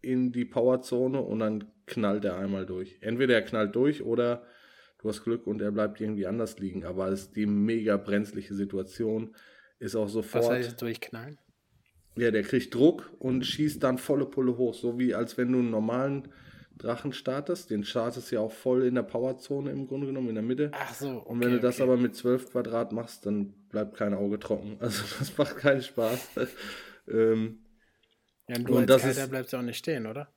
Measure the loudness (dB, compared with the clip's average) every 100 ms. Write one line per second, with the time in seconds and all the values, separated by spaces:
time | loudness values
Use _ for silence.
0 | 0 0 0 0 -2 2 4 4 2 0
1 | 2 0 -2 0 0 -2 -6 _ -10 -2
2 | 0 2 0 -2 -2 -4 -4 -6 -8 -8
3 | -6 0 4 4 4 0 0 4 2 2
4 | 0 2 2 0 -6 -20 -20 -20 -20 _
5 | -6 -4 -2 -2 -2 -2 -2 0 -2 -2
6 | -4 -2 -2 -2 -4 -4 -6 -6 -6 -2
7 | -2 -2 -4 -2 2 4 2 2 2 2
8 | 2 0 0 -6 -8 -4 -2 -4 -6 -4
9 | -2 -2 -4 -14 -20 -20 _ _ -6 -2
10 | -2 -2 -2 2 2 2 -2 -4 -6 -6
11 | -10 -12 -14 -18 _ _ _ _ _ _
12 | _ 0 2 2 2 0 0 6 6 4
13 | -8 -8 -2 -2 -2 -2 -2 0 0 0
14 | 0 0 0 0 0 2 0 0 -4 0
15 | 0 0 -2 -2 2 2 2 0 0 0
16 | 0 -4 -8 -20 -20 -20 -20 -10 -6 -4
17 | -4 -6 -4 -4 -2 -6 -2 -4 -2 -2
18 | -2 -4 -4 -2 -2 -2 2 4 4 2
19 | -2 -2 -2 -4 -4 -4 -4 -6 -6 -4
20 | -4 -2 -2 -2 -2 0 0 -2 -8 -6
21 | -6 -6 -6 2 4 6 4 4 4 6
22 | 4 2 2 2 2 -4 0 -2 -2 -4
23 | -8 -8 -2 -2 -2 -8 _ -4 -4 -2
24 | -2 0 0 -2 -2 -4 -4 -6 -4 -4
25 | -6 -6 -6 -2 -2 2 2 2 0 -2
26 | 0 -2 -6 -6 -6 -6 -14 -14 -16 -20
27 | -4 4 4 4 0 -6 -20 _ _ _
28 | _ _ _ _ -8 -6 2 4 8 8
29 | 6 0 -2 -4 -6 -6 -6 -6 -4 -4
30 | -4 -8 -12